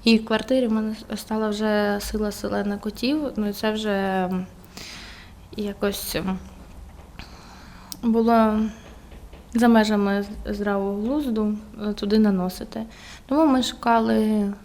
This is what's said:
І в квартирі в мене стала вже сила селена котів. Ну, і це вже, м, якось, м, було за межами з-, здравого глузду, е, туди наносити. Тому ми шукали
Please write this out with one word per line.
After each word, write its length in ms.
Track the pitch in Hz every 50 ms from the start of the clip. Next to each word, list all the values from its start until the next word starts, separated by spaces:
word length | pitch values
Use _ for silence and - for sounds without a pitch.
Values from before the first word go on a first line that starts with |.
| -
І 140 | 233 226 220
в 60 | 220
квартирі 400 | - 226 214 - - 262 262 254
в 60 | 226 220
мене 220 | 220 220 220 220 220 - - 214
стала 320 | 208 - - 220 220 220 214
вже 500 | 208 208 214 214 214 208 208 208 202 202
сила 320 | 202 - - 214 214 208 202
селена 460 | - - 202 202 208 202 202 202 202
котів. 440 | - 214 208 - - 247 285 311 302 262 -
Ну, 120 | - 214 208
і 40 | 202
це 200 | - - 220 214
вже, 180 | 220 220 214
м, 560 | 202 196 196 196 190 190 185 185 185 185 185 185 - - - - - - - - - - - - - - - - - - - - -
якось, 600 | - 208 202 196 - - 202 196 - - - -
м, 220 | 160 165 185 190 185 - - - - - - - - - - - - - - - - - - - - - - - - - - - - - - - - -
було 560 | 233 220 233 233 226 233 226 226 220 214 214 220 220 208 - - - - - - - - - - - - - - - -
за 140 | 233 233 240
межами 560 | 233 226 220 208 214 208 202 196 196 202 202 202 214 - -
з-, 80 | - 208
здравого 400 | 202 202 208 202 196 196 196 196 202 208
глузду, 520 | 226 269 302 294 262 226 220 214 208 214 214 214 - - - 208 214
е, 40 | 208
туди 260 | - - 202 208 220
наносити. 640 | 214 208 196 185 180 185 190 - - - - 226 226 220 - - - - - - -
Тому 200 | - 269 294 320 302 262
ми 100 | 262 247
шукали 920 | - - - - 240 233 226 226 220 226 220 220 214 214 214 208 202 202 202 -